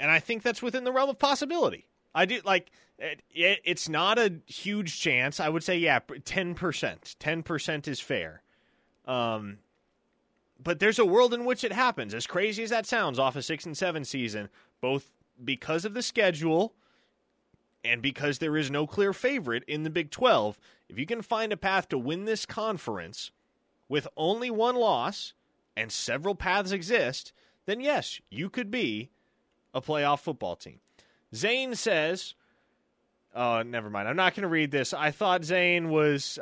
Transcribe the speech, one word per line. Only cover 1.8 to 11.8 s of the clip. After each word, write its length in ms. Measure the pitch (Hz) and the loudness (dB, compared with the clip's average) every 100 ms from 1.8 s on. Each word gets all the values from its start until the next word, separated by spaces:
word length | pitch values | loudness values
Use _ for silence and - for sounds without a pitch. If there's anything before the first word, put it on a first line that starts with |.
| - _ _ | -14 _ _
I 120 | 156 | 2
do, 160 | 185 233 | 2 2
like, 280 | 185 190 - _ _ - | 2 2 0 _ _ -12
it, 240 | 156 - _ | -10 -10 _
it, 300 | 160 175 196 | 2 4 4
it's 240 | 170 170 - | 0 -2 0
not 300 | 156 185 226 | 2 4 4
a 220 | 214 165 - | 4 0 -12
huge 520 | - 196 208 175 - | -10 -4 -2 -4 -2
chance. 400 | 165 123 131 151 | 2 2 2 0
I 100 | 156 | 0
would 140 | 165 | 0
say, 160 | 175 175 | 0 2
yeah, 220 | 165 123 - 127 | 4 4 2 -12
ten 320 | - 190 175 165 | -6 -2 -2 -2
percent. 580 | 180 - 127 78 - - | -4 -2 -4 -6 -14 -8
Ten 240 | 151 165 | -4 -4
percent 420 | 156 165 - 151 147 | -2 -4 -2 -4 -4
is 140 | 131 | -6
fair. 420 | - 120 80 82 _ _ _ _ _ _ - | -4 -4 -4 -10 _ _ _ _ _ _ -4
Um, 520 | 127 117 110 104 101 _ _ _ _ _ _ _ _ _ - | -2 0 -2 -6 -14 _ _ _ _ _ _ _ _ _ -8
but 200 | 170 165 | -4 2
there's 180 | 208 226 | 4 6
a 60 | |
world 280 | 202 208 247 | 6 8 6
in 120 | 240 | 4
which 180 | 240 254 | 0 0
it 80 | 233 | -2
happens. 440 | 196 | 2